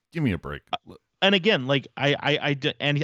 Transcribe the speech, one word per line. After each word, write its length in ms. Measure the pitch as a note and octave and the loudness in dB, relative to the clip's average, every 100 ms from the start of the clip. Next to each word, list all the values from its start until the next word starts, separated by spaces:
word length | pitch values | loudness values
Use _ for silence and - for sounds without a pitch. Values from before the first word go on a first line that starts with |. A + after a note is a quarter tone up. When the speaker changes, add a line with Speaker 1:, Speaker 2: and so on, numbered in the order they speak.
| _ | _
Speaker 1:
give 100 | E3 | -2
me 80 | C#3 | -2
a 60 | E2 | -2
break. 240 | - D2 - - - - _ - | -6 -12 -8 -10 -10 -20 _ 0
Speaker 2:
And 140 | F#3+ G3 | 2 2
again, 320 | F#3+ F3+ B2+ | 2 0 2
like, 200 | C#3 - - | -2 -2 -2
I, 160 | C#3+ C#3+ | 0 0
I, 200 | C#3 D3 D3 | 0 0 0
I 40 | |
d-, 200 | C#3+ C#3+ - | -2 -4 -2
and 240 | C#3+ D3 | -2 0